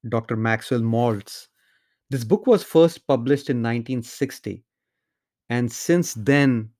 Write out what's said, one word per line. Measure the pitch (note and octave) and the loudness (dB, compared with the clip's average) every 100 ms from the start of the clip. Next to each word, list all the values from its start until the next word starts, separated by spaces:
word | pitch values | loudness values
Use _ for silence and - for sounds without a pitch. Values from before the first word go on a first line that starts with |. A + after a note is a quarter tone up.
| A#2+ | -4
Doctor | A2+ A2+ A2+ | -6 -4 -4
Maxwell | A2+ A2 - B2 | -2 -2 -2 -2
Maltz. | A2+ A2+ A#2+ G#2+ - - - _ _ _ _ _ _ | 0 0 0 -2 -6 -20 -20 _ _ _ _ _ _
This | C3+ | -8
book | A2+ G#3 - | 0 0 4
was | A3 | 2
first | - D#3+ E3+ - - | 4 4 4 2 -2
published | C3 A#2 C#3 - | 0 2 0 0
in | B2 | -2
nineteen | A#2 A#2+ A#2 B2+ | 0 -2 -4 -6
sixty. | A#2 - C3+ - - G2+ _ _ _ _ _ _ _ _ _ | -8 -6 -6 -6 -12 -12 _ _ _ _ _ _ _ _ _
And | A#2+ A#2+ | -2 -2
since | - - F3 E3+ | -6 0 0 0
then | A2+ G#2 C#3 C#3 A#2+ A2 | -4 0 4 4 2 -4